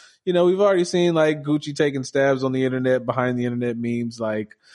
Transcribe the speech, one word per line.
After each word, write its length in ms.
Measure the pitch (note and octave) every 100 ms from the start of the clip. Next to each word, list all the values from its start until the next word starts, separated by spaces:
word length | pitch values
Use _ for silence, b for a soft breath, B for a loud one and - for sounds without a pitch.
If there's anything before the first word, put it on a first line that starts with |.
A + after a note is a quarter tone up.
| B B
you 80 | -
know, 140 | F3 F3+
we've 140 | F#3
already 220 | G3+ F#3+
seen, 320 | F3 F3+ F3
like, 300 | E3 D#3 D3+
Gucci 280 | C#3+ D3+ D3
taking 300 | C#3+ D3 C#3
stabs 400 | C3 C#3 C#3 C3+
on 80 | C3
the 140 | C3
internet, 420 | C3 B2+ B2+ B2+ A#2+
behind 320 | B2+ B2 B2
the 60 |
internet 320 | B2 A#2+ B2 A#2
memes. 420 | A#2 A#2+ A#2 A#2
Like, 380 | A2 G#2+ G#2+ _ b